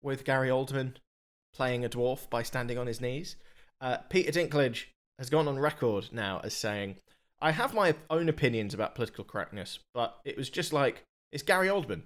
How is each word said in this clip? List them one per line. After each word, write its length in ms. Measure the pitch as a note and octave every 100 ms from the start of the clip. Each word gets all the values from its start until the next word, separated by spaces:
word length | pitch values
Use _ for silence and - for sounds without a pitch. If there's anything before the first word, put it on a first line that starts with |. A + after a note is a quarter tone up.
with 220 | C#3 C3
Gary 240 | C#3 C3+ C3
Oldman 460 | B2+ C3 C3+ C3 - _ _ _ _ _
playing 320 | - C3 B2
a 40 | A#2+
dwarf 400 | A#2+ B2 C3 -
by 120 | A#2+
standing 360 | A#2 C3 B2 B2
on 80 | B2
his 140 | A2+
knees. 360 | B2 C3+ F#3 - - - - -
Uh, 180 | B2+ B2 -
Peter 240 | F#3 D#3
Dinklage 520 | E3+ D#3 D3 C3 A#2 - _ _ -
has 120 | B2+
gone 160 | D3+ D3
on 100 | C3+
record 500 | D3+ - B2 G2+ G2+
now 280 | A2+ G2+ F2+
as 120 | -
saying, 420 | - A2 G#2 G2+ F#2+ _ _ _ -
"I 120 | D#3
have 220 | D#3 C4+
my 200 | - F#3 - -
own 200 | F#3 E3
opinions 460 | D#3 C#3+ A2+ G#2
about 200 | G2+ G#2+
political 300 | - A2+ -
correctness, 540 | G2 G#2 - G2+ F2+ - _
but 240 | B2 A#2 -
it 120 | C#3 -
was 140 | C3
just 220 | - E3
like, 320 | D3+ C3+ - - _ _
it's 100 | C#3
Gary 260 | - F#3+ F#3+
Oldman. 340 | G3+ D3+ D#3+